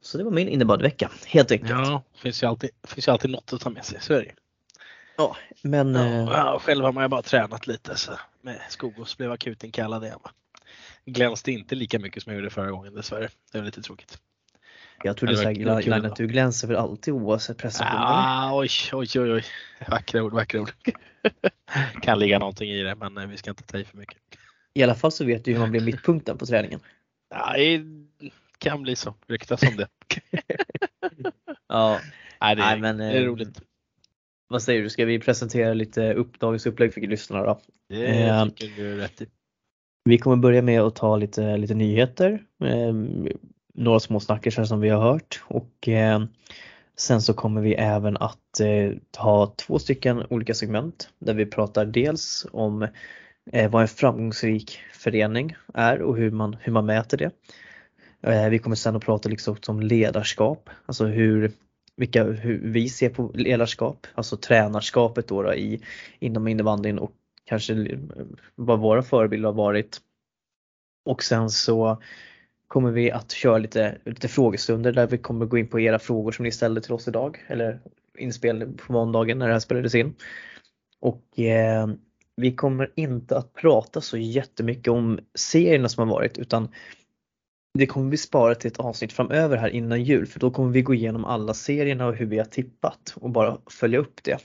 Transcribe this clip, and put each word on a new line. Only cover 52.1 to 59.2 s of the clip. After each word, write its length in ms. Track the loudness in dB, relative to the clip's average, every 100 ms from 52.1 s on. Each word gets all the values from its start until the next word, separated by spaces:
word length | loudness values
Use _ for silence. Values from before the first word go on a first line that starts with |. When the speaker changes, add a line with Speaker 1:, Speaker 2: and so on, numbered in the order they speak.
| -2 -6 -8 -8
Speaker 1:
om, 360 | -4 -2 -2 -4 -6 -20 -20 -20 _ -4
eh, 180 | 0 4
vad 120 | 4
en 60 | 4
framgångsrik 880 | 4 2 2 -4 -2 0 0 -4 -18 -20
förening 640 | -6 -2 0 0 0 -4 -8 -10
är 280 | 2 2 4
och 140 | 0 0
hur 140 | 0
man, 260 | 0 -4 -4
hur 120 | 0
man 140 | 0 2
mäter 320 | 0 0 -2
det. 120 | -4 -6 _ -20 -20 -20 _ _ _ _
Eh, 260 | 0 2 4
vi 100 | 2
kommer 180 | 0 -2
sen 200 | -2 -2
att 80 |
prata 240 | 0 -2